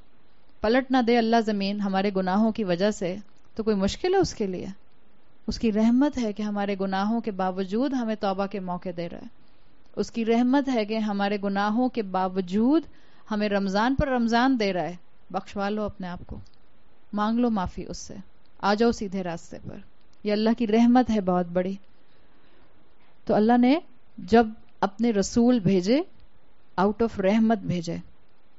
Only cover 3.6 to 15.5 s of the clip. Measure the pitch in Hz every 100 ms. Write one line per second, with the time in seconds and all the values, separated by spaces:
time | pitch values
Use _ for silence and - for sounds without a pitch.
3.6 | 214 202 196 - 370 381 - - 196 180
4.6 | 190 - - - - - - - - -
5.6 | 233 208 226 247 294 254 220 202 208 202
6.6 | 202 190 196 190 208 233 226 190 190 185
7.6 | 185 214 277 262 226 214 202 190 196 208
8.6 | 180 180 185 175 170 - - - - -
9.6 | - - - - 202 233 220 233 247 285
10.6 | 269 240 208 220 214 202 202 208 202 196
11.6 | 208 220 254 233 196 185 185 185 180 202
12.6 | 240 320 302 - - - - 214 208 202
13.6 | 196 196 240 269 285 254 226 233 262 254
14.6 | 202 180 156 180 - - - 185 -